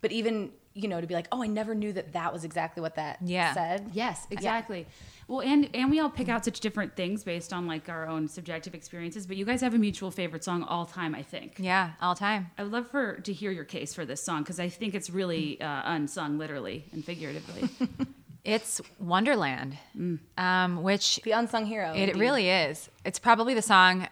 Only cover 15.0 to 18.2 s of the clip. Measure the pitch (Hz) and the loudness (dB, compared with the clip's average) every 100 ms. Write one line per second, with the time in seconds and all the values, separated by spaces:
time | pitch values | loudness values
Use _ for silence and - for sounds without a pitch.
15 | 175 180 185 165 151 - 151 139 - 165 | -4 -2 0 0 -2 -4 -4 -2 -2 0
16 | 147 - 151 147 156 143 98 92 - 160 | -2 -2 -2 -2 -4 -6 -6 -8 -10 -12
17 | 156 170 151 151 160 175 262 - 254 - | -8 -8 -6 -8 -10 -4 -4 -2 -4 -2
18 | 269 - | -6 -6